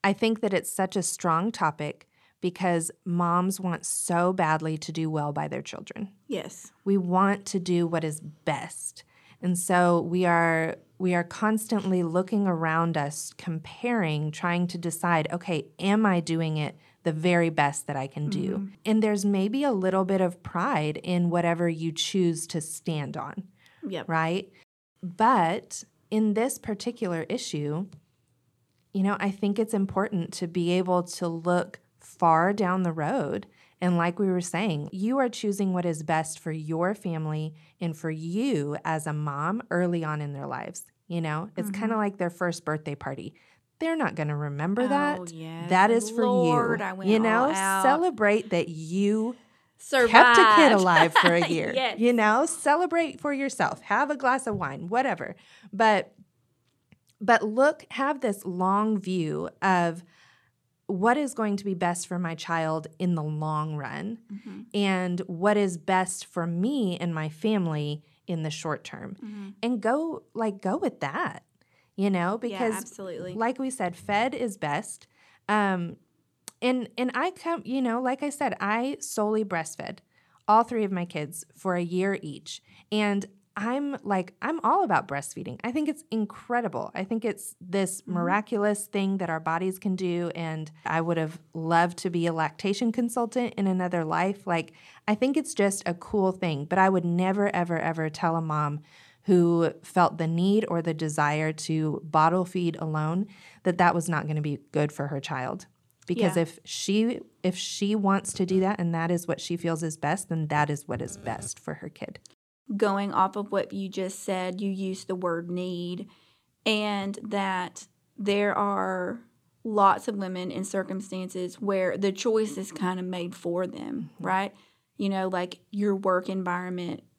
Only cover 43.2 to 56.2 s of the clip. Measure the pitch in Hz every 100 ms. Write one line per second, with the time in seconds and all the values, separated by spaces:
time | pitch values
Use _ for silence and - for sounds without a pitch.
43.2 | - _ _ _ _ _ 320 330 170 156
44.2 | 151 147 147 143 165 208 247 285 294 233
45.2 | 175 165 160 165 170 185 208 233 214 233
46.2 | 214 202 165 240 233 233 190 185 190 220
47.2 | 226 220 269 196 196 196 220 294 359 233
48.2 | 208 214 214 175 165 160 160 185 202 220
49.2 | 220 247 _ _ _ _ - 269 240 226
50.2 | 247 233 226 214 294 208 185 165 165 160
51.2 | - 170 170 165 - 262 254 208 240 240
52.2 | 214 226 320 - 294 302 359 339 320 -
53.2 | 294 277 277 - 156 - - 208 277 285
54.2 | 269 262 247 208 151 143 170 233 262 180
55.2 | - - - - 208 196 220 202 - _